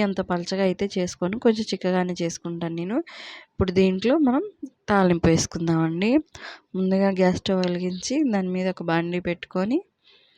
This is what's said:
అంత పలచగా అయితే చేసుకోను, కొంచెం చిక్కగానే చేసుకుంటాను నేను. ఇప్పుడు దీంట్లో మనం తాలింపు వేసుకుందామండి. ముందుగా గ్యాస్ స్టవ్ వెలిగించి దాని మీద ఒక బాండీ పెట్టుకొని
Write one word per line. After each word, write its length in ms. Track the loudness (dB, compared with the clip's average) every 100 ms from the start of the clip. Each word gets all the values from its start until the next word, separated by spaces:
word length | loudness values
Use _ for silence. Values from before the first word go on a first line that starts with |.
అంత 200 | 2 -2
పలచగా 420 | -2 -4 -2 0
అయితే 240 | 0 0 -2
చేసుకోను, 460 | -2 -4 -2 -4 0
కొంచెం 280 | 2 2 -2
చిక్కగానే 500 | -4 0 0 0 -2
చేసుకుంటాను 600 | -4 -6 -8 -6 -6 -4
నేను. 220 | -4 -4 -6 -12 -18 -18
ఇప్పుడు 280 | -10 -2 0
దీంట్లో 440 | 4 4 4 2 4
మనం 260 | 4 2 -2 -8 -18 _ 0
తాలింపు 420 | 4 4 4 4
వేసుకుందామండి. 840 | 2 0 -4 0 2 0 0 2 2 0 -14 -18 -20 _
ముందుగా 380 | -4 0 2 2
గ్యాస్ 260 | 4 2 2
స్టవ్ 220 | 0 0
వెలిగించి 540 | 0 -2 -4 -6 -4 -2 0
దాని 260 | 0 -2
మీద 160 | -2 -2
ఒక 160 | -4
బాండీ 380 | -2 -2 0 -4
పెట్టుకొని 560 | -4 -6 -6 -4 -2 -2 -4 _ _ _ _